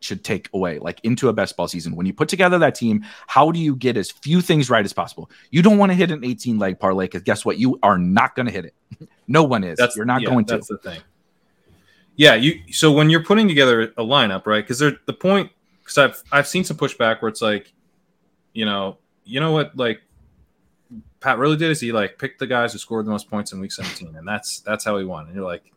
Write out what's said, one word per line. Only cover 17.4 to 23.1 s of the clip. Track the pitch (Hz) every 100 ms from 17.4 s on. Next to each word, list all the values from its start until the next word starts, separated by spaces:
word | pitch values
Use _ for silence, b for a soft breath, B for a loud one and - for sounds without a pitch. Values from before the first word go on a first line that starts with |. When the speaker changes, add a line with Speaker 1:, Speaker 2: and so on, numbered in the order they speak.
Speaker 2:
like, | 113 104 101 _ _ _ _ _ _ _ _
you | 113
know, | 107 101 98 98 _ _
you | - 127
know | 160
what, | 156 143 131
like, | 120 110 _ _ _ _ _ _ _ _ _ 233 - _
Pat | 135 117
really | 139 151
did | 165
is | 151
he, | 120
like, | 113 98 -
picked | 135 -
the | 123
guys | 123 120
who | 107
scored | - 113
the | 107